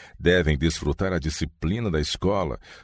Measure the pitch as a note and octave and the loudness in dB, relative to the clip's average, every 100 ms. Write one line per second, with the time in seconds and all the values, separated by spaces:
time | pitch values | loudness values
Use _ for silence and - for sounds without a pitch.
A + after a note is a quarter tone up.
0 | - - E2+ F2+ D#2 D2 D#2+ D#2+ D2 C#2+ | -20 -2 2 4 4 2 2 0 -2 -2
1 | F#2+ F2+ D2+ - D2+ - D#2+ G#2+ A2+ D#2 | -2 -2 -4 -4 -6 -4 -4 -2 -2 -2
2 | D2 - F2+ G2+ E2 A1+ - - | -2 -2 0 0 -2 -6 -12 -20